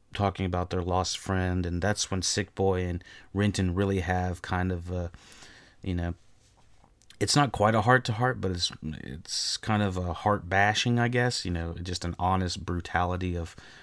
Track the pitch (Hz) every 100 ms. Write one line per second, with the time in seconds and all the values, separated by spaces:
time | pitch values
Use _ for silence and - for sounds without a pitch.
0 | _ - 98 - 92 87 90 90 87 90
1 | 90 - - 95 92 90 85 87 95 104
2 | - 95 - - 95 - 98 92 90 87
3 | - - - 98 104 95 90 87 98 98
4 | 85 92 90 87 - 92 92 87 87 90
5 | 85 - - - - - - - - 87
6 | 87 85 - - _ _ - - - _
7 | - - 104 143 139 - 107 110 107 127
8 | 123 107 127 113 95 87 - - 78 78
9 | - 76 - - - - - 104 101 90
10 | 90 85 104 104 87 95 104 107 123 120
11 | 120 123 123 - 90 87 85 85 90 90
12 | 87 82 92 95 90 - 85 87 - 85
13 | 90 90 90 87 82 - - -